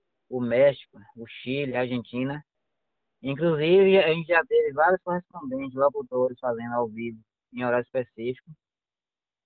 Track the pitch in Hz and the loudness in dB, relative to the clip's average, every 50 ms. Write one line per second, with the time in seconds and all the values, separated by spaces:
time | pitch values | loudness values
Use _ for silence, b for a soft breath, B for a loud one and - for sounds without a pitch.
0 | _ _ _ _ _ - 123 127 123 117 117 123 139 143 131 - - _ _ 104 | _ _ _ _ _ -8 -6 -4 -2 0 4 4 6 4 4 2 -6 _ _ -20
1 | 101 - _ 113 113 110 - - - 123 131 143 143 131 120 123 127 120 127 123 | -20 -20 _ -20 -18 -18 -18 -12 -8 -6 -4 -4 -4 -4 -2 -2 -2 -2 -4 -6
2 | 113 - - 123 127 135 143 147 - _ _ _ _ _ _ _ _ _ _ _ | -6 -6 -6 -6 -4 -4 -6 -8 -12 _ _ _ _ _ _ _ _ _ _ _
3 | _ _ _ _ - 135 139 139 165 170 160 143 151 165 180 196 196 190 190 190 | _ _ _ _ -8 -8 -4 -2 0 0 0 2 2 4 6 6 6 6 6 6
4 | 160 160 160 170 160 156 175 165 160 - - - - 147 135 143 156 175 185 180 | 4 4 2 0 0 0 2 2 2 2 2 2 2 2 0 2 2 2 2 0
5 | _ - 175 180 - _ - - 151 131 127 135 139 135 180 135 139 143 - 143 | _ -4 -6 -6 -6 _ -14 -14 -10 -8 -8 -8 -8 -8 -2 0 2 2 2 -2
6 | 127 123 127 127 127 127 123 - - 127 117 113 117 120 120 120 120 113 107 113 | -6 -4 -2 0 0 0 -2 -4 -6 -6 -4 -4 -6 -4 -4 -4 -4 -4 -6 -8
7 | 117 117 113 110 110 _ _ _ _ _ - 120 123 123 120 123 120 - - 131 | -8 -10 -10 -12 _ _ _ _ _ _ -10 -6 -2 0 0 0 -2 -2 -4 -6
8 | 120 - _ - 113 120 127 - _ - 156 - _ _ _ _ _ _ _ _ | -6 -6 _ -10 -8 -8 -8 -10 _ -20 -20 -20 _ _ _ _ _ _ _ _
9 | _ _ _ _ _ _ _ _ _ | _ _ _ _ _ _ _ _ _